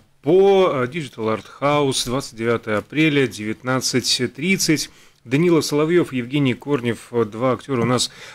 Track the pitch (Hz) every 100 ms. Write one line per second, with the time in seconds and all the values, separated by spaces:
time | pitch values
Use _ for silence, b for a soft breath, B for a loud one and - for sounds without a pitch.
0 | _ _ 139 185 196 190 180 135 123 165
1 | 131 - 110 107 - - 139 147 139 123
2 | 123 131 - 110 117 113 - 104 104 135
3 | 160 143 127 101 107 110 123 131 - 131
4 | - - 123 - 175 190 - 151 - b
5 | b b 120 139 175 165 - 147 156 175
6 | 147 131 120 143 135 117 143 139 120 107
7 | - 120 107 110 127 117 - 131 117 123
8 | - B B